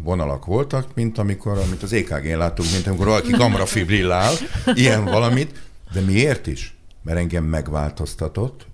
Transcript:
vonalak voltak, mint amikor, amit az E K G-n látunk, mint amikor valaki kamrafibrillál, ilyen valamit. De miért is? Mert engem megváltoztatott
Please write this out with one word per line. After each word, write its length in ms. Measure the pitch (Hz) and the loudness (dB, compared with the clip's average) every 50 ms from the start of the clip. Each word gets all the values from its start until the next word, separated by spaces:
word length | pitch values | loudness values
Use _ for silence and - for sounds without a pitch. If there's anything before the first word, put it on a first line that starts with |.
| 78 | -2
vonalak 420 | 80 92 90 78 71 69 67 - | -2 0 0 0 -2 -2 -4 -4
voltak, 500 | 87 92 123 143 139 - 131 127 - - | -2 0 0 0 0 -2 -4 -4 -4 -4
mint 240 | - 117 113 110 - | -2 -2 -2 0 0
amikor, 400 | 104 101 98 98 - 107 101 98 | -2 -2 -2 -2 -2 -2 0 0
amit 240 | 95 92 95 - - | 0 0 -2 -4 -4
az 100 | 98 113 | -2 0
E 100 | 107 85 | 0 0
K 180 | - - 71 69 | 0 -2 -4 -2
G-n 140 | 78 82 | -2 0
látunk, 340 | 80 85 85 82 - 87 85 92 | 0 0 0 0 -2 -2 0 0
mint 140 | 95 85 | 0 0
amikor 200 | 101 95 85 98 | 0 0 2 2
valaki 240 | 104 110 104 90 240 | 4 4 2 2 2
kamrafibrillál, 1000 | - - 123 113 104 92 95 - - 110 90 82 104 101 90 90 87 90 98 120 165 165 269 339 - - - 247 247 | 2 4 4 4 4 2 0 0 0 -2 0 2 2 2 2 2 2 4 2 2 2 0 -4 -4 -4 -2 0 0 4
ilyen 300 | 123 127 127 110 107 104 | 4 6 4 4 4 2
valamit. 580 | 98 101 110 120 117 123 131 151 147 - - - - - - - - 90 | 2 2 2 4 4 2 2 0 -2 -6 -14 -16 -16 -18 -18 -14 -6 -2
De 80 | 95 | 0
miért 460 | 95 95 95 107 131 151 131 - - | 2 2 4 4 4 2 2 0 -2
is? 300 | - 67 - - - - - - - - - - | -6 -6 -6 -8 -10 -12 -18 -20 -20 -20 -14 -6
Mert 160 | 80 82 87 | -2 -2 0
engem 260 | 87 85 87 85 80 | 0 0 0 0 0
megváltoztatott 1200 | 78 78 78 71 73 73 76 73 76 - - 80 73 - - 80 76 - 95 113 135 - - - - | 0 0 -2 -2 -2 -2 -2 -2 -2 -4 -4 -6 -6 -6 -6 -6 -6 -4 -4 -4 -4 -6 -10 -20 -20